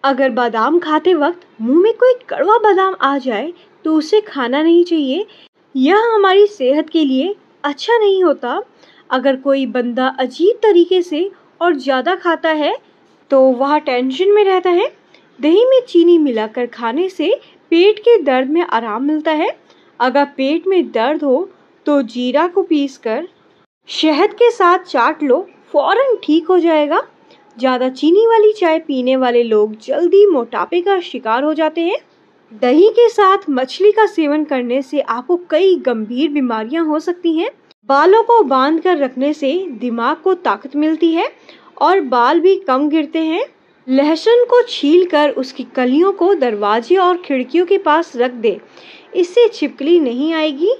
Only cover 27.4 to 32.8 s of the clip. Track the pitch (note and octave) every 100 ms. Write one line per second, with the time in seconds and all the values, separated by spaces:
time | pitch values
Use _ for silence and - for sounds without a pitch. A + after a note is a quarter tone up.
27.4 | _ - B3+ B3+ B3+ C4 D4 F#4 A4+ A4+
28.4 | G#4+ G#4+ E4+ D#4+ D#4+ C4 B3 C4 B3+ A#3+
29.4 | A#3 G#3+ G#3+ G#3+ - - F4 F#4+ G#4 D4
30.4 | A#3 A#3+ - F4 F4+ F#4+ F4 B3 A3+ A#3
31.4 | D4 D#4 D#4 D#4+ E4+ B4+ _ _ _ _
32.4 | _ G#3+ B3 D4